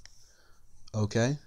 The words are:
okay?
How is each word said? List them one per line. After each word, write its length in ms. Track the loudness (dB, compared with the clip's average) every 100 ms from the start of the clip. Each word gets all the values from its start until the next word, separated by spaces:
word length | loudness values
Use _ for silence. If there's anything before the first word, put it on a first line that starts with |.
| -18 -18 -20 -20 -20 -20 -18 -16 -6
okay? 440 | 0 2 4 4 2